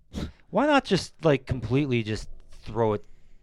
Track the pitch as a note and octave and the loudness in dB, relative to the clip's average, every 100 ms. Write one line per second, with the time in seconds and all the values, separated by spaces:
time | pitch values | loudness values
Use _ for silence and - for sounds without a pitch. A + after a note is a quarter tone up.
0 | _ - - - _ F#3 D4 C#4 - F#3 | _ -10 -10 -12 _ 0 4 4 4 0
1 | - - D#3+ C#3 - C3 A2 C3 D3 A#2+ | -2 0 2 2 0 -4 0 0 2 0
2 | G#2+ G#2 - - - - - A2 A2+ G#2 | 0 -4 -8 -12 -14 -16 -6 0 2 0
3 | - - - - | -4 -20 -20 -12